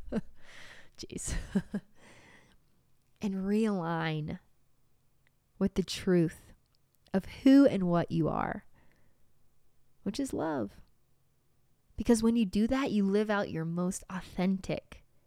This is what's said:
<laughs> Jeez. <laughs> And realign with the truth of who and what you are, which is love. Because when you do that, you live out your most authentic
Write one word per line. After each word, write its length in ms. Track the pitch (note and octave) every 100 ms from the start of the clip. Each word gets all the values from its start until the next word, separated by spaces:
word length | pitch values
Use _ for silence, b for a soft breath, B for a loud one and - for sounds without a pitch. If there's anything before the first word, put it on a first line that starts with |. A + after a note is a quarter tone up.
| -
<laughs> 100 | A#3 - - B B B B B -
Jeez. 380 | - - - - -
<laughs> 100 | F#3+ - G3 - - b b b b b - _ _ _ _ _ _
And 240 | G#3 F#3+ F#3+
realign 920 | G#3+ A3 G3 E3 E3 D#3+ D#3 D3+ F3+ _ _ _ _ _ _ _ _ _ _ _ -
with 160 | F#3+
the 100 | -
truth 680 | F3 - - F3+ D#3+ - - - _ _ _ _ _
of 140 | F#3+ - -
who 240 | C4+ C#4 C#4
and 220 | G3 F3
what 240 | E3+ -
you 160 | E3 D3+
are, 380 | - - G3+ - - - - - _ - - - - - _ - -
which 160 | G3 A3+
is 120 | C4+
love. 420 | - D#4+ D4 G3+ - - _ _ _ _ _ _ _ _ _ _ -
Because 240 | A3 A3+
when 140 | A3+ A#3
you 100 | G3
do 220 | G3+ A3
that, 240 | C4 C#4+
you 120 | G#3
live 280 | G3 G#3 G#3+
out 180 | G3+ G3
your 160 | D#3+ D#3+
most 380 | E3+ F3+ F#3+ -
authentic 920 | F#3 - - F#3 F#3+ - - - - - _